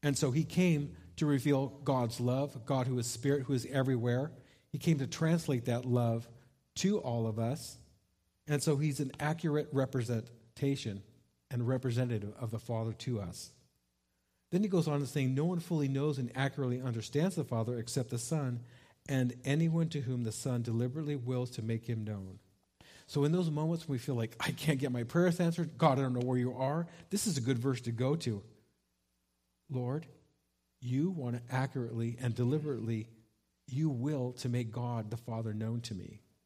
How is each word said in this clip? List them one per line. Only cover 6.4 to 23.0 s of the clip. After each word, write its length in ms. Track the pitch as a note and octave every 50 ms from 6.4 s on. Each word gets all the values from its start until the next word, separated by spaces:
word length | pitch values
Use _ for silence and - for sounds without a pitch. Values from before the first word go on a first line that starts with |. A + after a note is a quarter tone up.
| - - _ _ _ _ _ -
to 200 | - F#3+ G#3 G#3
all 280 | - C3 A#2+ A#2 A2+ A2
of 100 | A2 A2
us. 400 | A2+ A#2 C3+ E3 - - - - - - _ _ _ _ _ _ _ _ _ _ _ -
And 160 | D3+ C#3+ -
so 140 | - D3+ C#3
he's 220 | D3+ D3+ C#3 C3+
an 120 | D3 C3 - -
accurate 500 | D3 D3+ D#3+ E3 - E3 D3 D3+ D3 -
representation 1300 | - C3+ C3+ A#2+ - C3+ A#2 A#2 A#2+ A2+ G#2+ - - - - - _ - - C#3 C#3 - - A2+ G2+ G2 F#2+ - - - _ _ _ _ _ _
and 160 | - A#2+ A#2+ A#2
representative 680 | C3 B2+ B2+ C3 A#2 A#2+ B2+ A#2+ A#2+ G#2+ G2 G2+ G#2+ -
of 100 | B2+ A2+
the 100 | G#2+ A2+
Father 340 | - - A#2+ A2+ A2+ A2+ A2
to 280 | - - - B2 G#2+
us. 300 | G2 E2+ F2 - - - - _ _ _ _ _ _ _ _ _ _ _ _ _ _ _ _ _ _ _
Then 100 | - F#3
he 80 | G#3 G#3+
goes 180 | F#3 F3+ D#3+ D#3+
on 120 | D3 C#3+
to 80 | C#3+ B2+
say, 180 | - D3+ C3+
"No 200 | B2+ C3 C3+ D3+
one 140 | E3+ F#3 E3+
fully 280 | E3 - F3 D#3 C#3+ C3+
knows 300 | C3+ C3+ C#3+ D3+ D3 B2+
and 140 | C3 A#2 -
accurately 440 | - C3+ C#3 - - C#3 B2+ B2 B2+
understands 560 | B2+ C3 A#2 A2+ G#2+ - - C#3+ D#3 F#3+ F3+
the 80 | - C#3+
Father 340 | - B2 A#2 A2+ A2+ B2 A#2+
except 340 | A2+ - - C#3+ B2+ A#2+
the 80 | - A#2
Son, 400 | A#2 - E3 D#3 C#3+ B2+ B2 A#2+ A#2+ - - - - - - _ _ -
and 240 | C#3 C3 B2+ B2 B2 - -
anyone 460 | C3+ C#3 D#3 E3 E3 D#3+ E3 E3 D#3+
to 120 | - D3
whom 220 | C3 A2+ C3 B2 A#2+
the 80 | A2+
Son 300 | G#2+ - - C3+ B2 A#2+
deliberately 540 | A#2 A#2+ A2+ A2+ A#2+ B2+ B2+ D#3 D#3+ D3 D3
wills 340 | C#3 A#2+ A#2+ B2+ B2+ B2 B2
to 120 | - - G#2+
make 220 | A2+ A2+ A2 A2+
him 180 | - A#2+ A2+ G#2+
known." 360 | G#2+ G#2+ G2+ F#2+ F#2 F#2+ G#2 _ _ _ _ _ _ _ _ - - - -